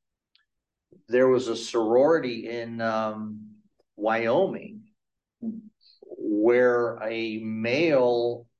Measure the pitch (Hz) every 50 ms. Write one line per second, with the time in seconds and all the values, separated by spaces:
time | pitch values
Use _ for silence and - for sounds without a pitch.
0 | _ _ _ _ _ _ _ _ _ _ _ _ _ _ _ _ _ _ - _
1 | _ - 117 127 131 131 127 123 120 117 113 110 - - - 120 113 107 120 127
2 | 139 156 165 156 135 127 117 113 107 110 117 120 117 117 117 117 113 113 110 110
3 | 110 110 107 110 110 107 107 107 107 - - _ _ _ _ _ _ _ _ -
4 | 104 110 113 113 117 113 - 180 190 170 131 - - - 220 - - _ _ _
5 | _ _ _ _ _ _ _ - 233 226 226 226 - 214 _ _ _ _ _ _
6 | - - - - - - 107 104 107 117 120 127 123 123 120 120 117 113 113 113
7 | 110 110 113 113 113 113 110 110 113 110 110 113 113 117 123 147 170 165 147 131
8 | 123 120 120 120 120 120 120 120 - _ _